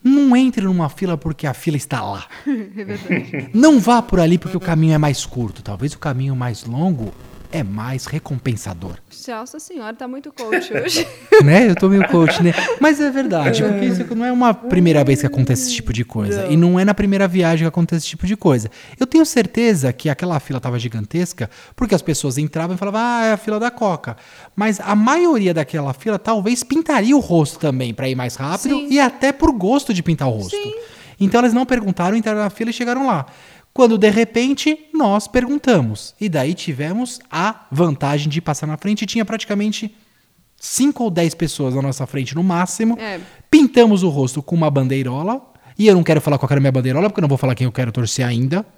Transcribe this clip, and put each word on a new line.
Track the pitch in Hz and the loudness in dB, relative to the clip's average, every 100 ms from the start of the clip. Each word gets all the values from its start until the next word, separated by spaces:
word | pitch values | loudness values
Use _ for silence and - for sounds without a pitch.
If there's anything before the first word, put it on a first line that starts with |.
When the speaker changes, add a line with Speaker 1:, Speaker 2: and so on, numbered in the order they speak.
Speaker 1:
Não | 247 285 277 | 4 4 6
entre | 247 262 233 | 6 4 2
numa | 190 180 151 | 0 0 -2
fila | - 190 165 | -2 -4 -4
porque | 160 151 147 | -6 -4 -6
a | |
fila | 123 - 147 | -4 -4 -4
está | - 247 | -4 -6
lá. | 202 98 - | -6 -10 -12
Speaker 2:
<laughs> | - 277 | -10 -6
É | 254 202 196 | -6 -6 -12
verdade. | 196 202 185 180 - 147 139 | -10 -10 -6 -6 -4 -10 -4
Speaker 1:
Não | 214 302 277 | 4 6 6
vá | 196 240 | 4 2
por | 220 180 | 2 2
ali | 165 175 | 4 2
porque | 185 185 | -2 -6
o | |
caminho | - 160 160 | -2 2 2
é | 151 | 4
mais | 151 135 - | 2 -2 -6
curto. | 127 113 - | -6 -8 -8
Talvez | - 98 139 | -12 -8 -8
o | - | -6
caminho | 156 127 135 | -6 -4 -4
mais | 131 123 110 | -4 -6 -8
longo | - 123 180 151 110 - - - - | -8 -4 -2 -2 -6 -12 -20 -20 -10
é | - | -8
mais | 101 104 113 131 - | -6 -6 -6 -8 -8
recompensador. | 151 - 131 131 107 - 87 92 85 - - - | -10 -8 -6 -4 -6 -8 -12 -12 -14 -18 -20 -12
Speaker 2:
Nossa | 220 254 302 | -12 -12 -16
senhora, | - 349 220 | -16 -12 -12
tá | 226 254 | -12 -12
muito | 262 294 | -12 -16
coach | - 233 - - | -14 -4 -4 -2
hoje. | - 359 330 339 - | -4 -2 -2 -4 -10
Speaker 1:
<laughs> | - 427 | 6 8
Né? | 143 175 233 | 10 8 6
Eu | |
tô | 175 190 | 4 4
meio | 196 185 | 4 4
coach, | 175 160 - | 4 4 4
né? | 170 165 880 466 | 2 2 -2 2
Mas | 302 294 | 2 2
é | 294 | 0
verdade, | 262 254 170 - 226 | 0 -2 0 0 0
porque | 214 202 | 0 0
isso | 196 185 170 | 0 0 -2
não | 220 | -2
é | 247 | 0
uma | 247 247 | 2 2
primeira | 220 240 277 170 151 | 2 0 4 6 4
vez | 135 135 | 4 2
que | 131 | 0
acontece | - 127 127 | 0 0 0
esse | - | -2
tipo | 117 - | -4 -4
de | 113 | -4
coisa. | 120 110 104 202 | -4 -4 -4 -2
Speaker 2:
Não. | 190 | 2
Speaker 1:
E | 156 | 4
não | 170 180 | 6 4
é | |
na | 196 | 2
primeira | 196 202 196 196 | 2 0 2 2
viagem | 180 165 165 | 2 2 2
que | 165 | 0
acontece | 175 165 170 | 0 0 -2
esse | - | -6
tipo | - 180 | -8 -4
de | 220 | 0
coisa. | 180 127 107 - - - | 2 2 0 -12 -20 -6
Eu | 254 | 2
tenho | 320 311 | 4 4
certeza | - 196 - 233 190 131 | 2 0 0 2 2 0
que | 117 156 | -2 -4
aquela | 139 180 156 | -2 -2 -4
fila | - 131 | -4 -6
tava | 127 120 | -4 -4
gigantesca | 117 113 104 165 180 - 110 - - | -4 -6 -4 -4 -4 -6 -10 -10 -20
porque | - 240 185 | -6 0 0
as | |
pessoas | - 147 147 127 | 0 -2 -2 -2
entravam | 151 160 170 180 | -4 -4 -6 -4
e | |
falavam, | 202 214 | -4 -2
"Ah, | 240 240 220 | -2 0 0
é | |
a | 208 | 0
fila | 214 214 | -2 -4
da | 240 | -4
Coca." | 240 214 165 - 110 - - - | -2 -2 -2 -6 -14 -18 -20 -12
Mas | - 214 202 | -4 -2 -2
a | 196 | 0
maioria | 208 220 311 349 269 190 | 2 4 4 4 2 2
daquela | 160 147 160 139 | 0 -2 -4 -6
fila | 127 220 202 | -6 -4 -4
talvez | - 226 196 247 | -2 -2 0 -2
pintaria | - 277 320 277 214 285 | -2 -2 0 0 4 2
o | |
rosto | - 170 147 - | 4 2 2 -2
também | 156 131 123 | -2 -2 -4
pra | 110 131 | -4 -4
ir | |
mais | 131 123 - | -4 -6 -6
rápido | 135 190 277 277 | -6 -4 -2 -2
Speaker 2:
Sim. | 285 | 0
Speaker 1:
e | 277 | 2
até | 262 - 269 | 2 2 -2
por | 277 320 | 2 0
gosto | 254 180 277 - | 2 0 0 0
de | 185 | -4
pintar | 165 160 135 | -2 -2 -2
o | |
rosto. | 110 92 415 | -4 -6 -8
Speaker 2:
Sim. | 415 440 - - - - | -8 -10 -14 -20 -20 -2
Speaker 1:
Então | 196 233 | 2 4
elas | 247 | 2
não | 233 254 | 0 0
perguntaram, | 247 202 180 180 226 | -2 -2 -2 0 0
entraram | 220 214 | -2 -2
na | 208 | -4
fila | - 226 | -4 -6
e | |
chegaram | 226 240 247 269 | -4 -4 -2 0
lá. | 180 131 - - - _ | -2 -4 -14 -20 -20 _
Quando, | - 240 220 | 2 4 6
de | 214 | 4
repente, | 202 226 233 254 277 311 311 _ | 4 0 0 -2 0 -2 -2 _
nós | 311 233 202 - | -2 0 0 0
perguntamos. | 254 247 285 269 208 117 107 - _ | -2 -2 -2 2 2 2 -4 -12 _
E | 208 | -4
daí | 151 131 | -2 -2
tivemos | 180 - 131 151 202 247 - _ | -4 -6 -6 -6 -4 -6 -10 _
a | 156 196 220 _ | -4 -4 -4 _
vantagem | 139 170 139 143 147 147 | 0 0 0 -2 -2 -2
de | 151 | -4
passar | 165 147 151 | -4 -6 -6
na | 156 | -6
frente. | 202 208 | -4 -4
E | 208 | -4
tinha | 233 | -4
praticamente | 208 214 - 202 208 208 214 _ _ _ _ _ _ _ | -4 -6 -4 -2 -2 -4 -10 _ _ _ _ _ _ _
cinco | - - 277 - | -10 0 0 0
ou | 233 | -2
dez | 170 170 | 0 0
pessoas | - 160 - 135 | -2 -6 -4 -2
na | 135 | -2
nossa | 139 131 135 | -4 -4 -6
frente, | 143 123 | -6 -6
no | 147 | -2
máximo. | 185 170 180 - 226 226 | 0 0 -2 -2 -2 -2
Speaker 2:
É. | 220 185 180 - _ | -6 -10 -14 -20 _
Speaker 1:
Pintamos | 311 269 - 233 202 | 2 4 4 4 4
o | 180 | 0
rosto | 143 131 151 | 0 -2 -4
com | - | -4
uma | 170 156 | -2 0
bandeirola. | 139 131 135 127 131 175 254 _ _ - - | 0 0 -2 -4 -6 -6 -6 _ _ -20 2
E | 214 | 4
eu | |
não | 185 | 6
quero | 165 156 | 4 2
falar | 151 139 | 2 -2
qual | 135 | 0
era | 143 | 2
a | |
minha | 135 | 2
bandeirola, | 131 123 135 208 | 2 0 0 0
porque | 208 | 0
eu | |
não | 156 | 0
vou | 135 | 0
falar | 135 | 0
quem | 120 | 0
eu | 127 | -2
quero | 127 123 | -2 -4
torcer | 120 113 - 123 | -2 -4 -2 -2
ainda. | 117 131 175 214 | -2 -2 -2 -6